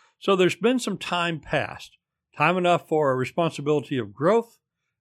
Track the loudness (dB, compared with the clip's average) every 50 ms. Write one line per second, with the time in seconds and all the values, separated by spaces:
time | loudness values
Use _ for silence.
0 | _ _ _ _ -2 0 2 4 4 2 2 0 0 0 0 0 -2 -4 -6 -8
1 | -6 -4 -4 -2 -2 -2 -4 -6 -6 -4 -4 -2 -2 -4 -8 -14 -18 -20 _ _
2 | _ _ _ _ _ _ _ 0 0 2 2 2 2 2 2 2 0 0 0 0
3 | 2 2 0 0 -2 -2 -2 -2 -2 -2 -2 -4 -2 -2 -2 -2 -2 -2 -4 -4
4 | -4 -6 -6 -2 0 2 2 2 0 -2 _ _ _ _ _ _ _ _ _ _